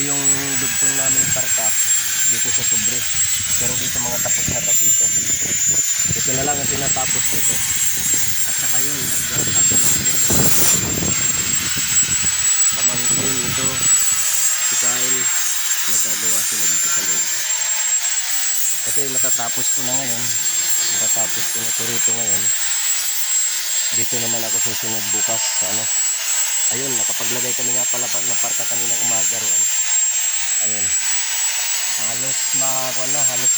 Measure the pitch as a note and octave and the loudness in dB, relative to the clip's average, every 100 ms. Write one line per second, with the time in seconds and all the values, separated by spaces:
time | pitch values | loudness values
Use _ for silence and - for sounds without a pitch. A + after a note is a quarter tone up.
0 | G2+ - - - C#2+ - B2+ - - - | 0 0 2 2 0 -2 -2 0 0 2
1 | - - - - - - - - - - | 2 2 2 0 0 0 2 2 2 2
2 | - - - - - C6+ C6+ C6+ C6+ C6+ | 2 0 2 2 2 0 2 2 0 0
3 | - C6+ - - - - - C6+ - - | -2 0 0 -2 -2 -2 0 -2 -2 -2
4 | - D5+ D#5 - - - - - - - | -2 -2 0 0 0 0 0 2 4 4
5 | - - - - - G2+ G2+ G2+ G2 G2 | 2 2 0 0 0 0 2 2 0 0
6 | - - - - - - - - - - | 0 0 0 0 0 0 0 0 0 0
7 | - - - - - - - - - - | 0 0 0 0 0 0 0 0 0 0
8 | - - - - - - - - - - | 0 0 0 0 -2 -2 0 0 0 -2
9 | C3 - - - - - D#5+ - - - | -2 -2 -2 -2 0 2 4 4 2 2
10 | - - - - - - - - - - | 2 2 2 4 4 4 4 2 2 0
11 | - - - - - - - - - A5 | 0 0 0 0 0 -2 -2 -2 0 0
12 | G#5 G#5 G#5 G#5+ G#5+ G#5+ G#5+ G#5 G5+ G5+ | 0 0 0 0 2 2 2 2 2 2
13 | G5+ G#5 G5+ A5 A5 G#5+ A5 G#5+ A5 A5 | 2 2 2 0 0 0 0 2 2 2
14 | G#5+ - - - - C6+ - - - - | 2 0 0 0 0 0 0 2 2 2
15 | - - - - - - - - - - | 2 2 0 0 0 -2 -2 0 0 0
16 | - - G2+ - - - - - - - | 0 0 0 0 0 0 0 2 2 0
17 | - D2 - - - - - - - - | 0 0 -2 -2 -2 -2 0 -2 0 0
18 | - - - - - - - - - - | -2 -2 -2 -2 -2 -2 -2 -2 -2 -2
19 | C3+ - F#2+ G2+ A#2 B2+ - C3+ B2+ C3 | -2 0 0 0 0 -2 0 0 0 -2
20 | C3+ B2 A#2+ - - G4+ G#4+ G#4+ G#4+ G#4 | -2 -2 -2 0 0 0 0 0 0 0
21 | G#4+ G#4 G4+ - - - - - A#2 A#2 | 0 0 0 -2 -2 -2 -2 -2 -2 0
22 | - - - - G2+ G2 - - - - | 2 2 0 0 2 0 0 -2 -2 -2
23 | - - - - - - - - - - | -2 -2 0 0 0 -2 -2 -2 0 -2
24 | - C6+ - - E5 C6+ - - - - | -2 -2 -2 -2 0 0 0 -2 -4 -4
25 | - - - - - - - G#2 G2+ - | -2 -2 0 0 -2 -2 -2 -2 -2 -2
26 | - - - G2+ G2+ - C2+ - - - | -2 -2 -2 -2 -2 0 0 0 -2 -2
27 | - - - - - - - - - - | -2 -2 -2 -2 -2 -2 0 0 0 0
28 | - - - - - - - - C6+ - | -2 -2 0 -2 -2 -2 -2 -2 0 0
29 | - - - - - - A4 - - G#4+ | 0 2 0 0 2 2 2 0 0 0
30 | A4 - - - - G2 G2+ G#2+ C3 C#3+ | 2 0 -2 -2 -2 0 0 0 0 0
31 | - - - - - - - - - - | -2 -2 -2 -2 -2 -2 -2 -2 -2 -2
32 | F#5+ F#5 - - - E5 - - D#5+ D#5 | -2 -2 -2 -2 0 0 0 0 -2 -2
33 | D#5+ - D#5+ D#5+ D#5+ | -2 0 0 2 2